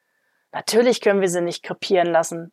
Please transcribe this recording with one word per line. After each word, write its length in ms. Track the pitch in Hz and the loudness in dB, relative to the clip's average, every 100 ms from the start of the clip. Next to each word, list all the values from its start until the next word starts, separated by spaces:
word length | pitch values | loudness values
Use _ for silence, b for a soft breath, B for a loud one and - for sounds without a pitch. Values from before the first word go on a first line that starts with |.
| _ _ _ _ _ | _ _ _ _ _
„Natürlich 480 | 147 - 220 240 226 | -12 -2 2 2 2
können 220 | 214 202 | 2 2
wir 80 | 190 | 2
sie 120 | 175 | 0
nicht 220 | 175 165 | -4 -6
krepieren 440 | - 185 - 190 175 | -10 -10 -2 0 2
lassen. 440 | 165 165 165 170 | 2 0 -6 -14